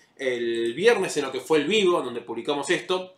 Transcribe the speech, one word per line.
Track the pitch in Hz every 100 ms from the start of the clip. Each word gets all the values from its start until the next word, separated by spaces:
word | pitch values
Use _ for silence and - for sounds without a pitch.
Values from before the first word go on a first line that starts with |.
| _ -
el | 135 120 117 117 117 127
viernes | 220 214 175 151
en |
lo | 135
que | 127
fue | - 156
el | 143
vivo, | 214 185 175
donde | 127 120
publicamos | - 113 123 147 139
esto, | 170 - 185 185